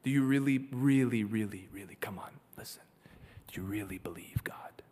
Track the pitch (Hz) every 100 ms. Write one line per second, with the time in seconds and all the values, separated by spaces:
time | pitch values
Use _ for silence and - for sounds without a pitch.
0 | 131 139 135 139 139 131 135 123 139 135
1 | 127 117 104 110 104 98 90 98 92 -
2 | - 92 - - _ - 104 - - _
3 | - - - - - - 95 104 98 92
4 | - 87 - - - - - - -